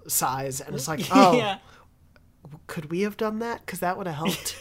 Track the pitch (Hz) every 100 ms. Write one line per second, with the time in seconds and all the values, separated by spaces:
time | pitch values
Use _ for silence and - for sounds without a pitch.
0 | - - 143 131 135 135 135 143 135 156
1 | 147 190 190 247 208 190 - - - _
2 | - - - _ - 147 - - 151 170
3 | 208 202 220 220 233 233 - 180 175 190
4 | 185 143 165 165 - -